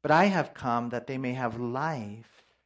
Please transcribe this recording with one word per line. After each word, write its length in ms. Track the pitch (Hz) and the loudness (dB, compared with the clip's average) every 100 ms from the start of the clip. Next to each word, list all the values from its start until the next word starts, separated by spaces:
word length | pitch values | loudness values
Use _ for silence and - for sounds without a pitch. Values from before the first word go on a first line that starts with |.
But 100 | 147 | 6
I 140 | 156 202 | 6 6
have 280 | 190 147 | 4 -2
come 360 | - 131 120 120 | -4 -2 0 0
that 180 | 120 117 | -6 -6
they 100 | 135 | -6
may 140 | 127 | -4
have 260 | 127 123 113 | -2 -4 -4
life 840 | 120 123 156 147 104 107 113 _ _ _ | -4 -2 -4 -4 -8 -12 -18 _ _ _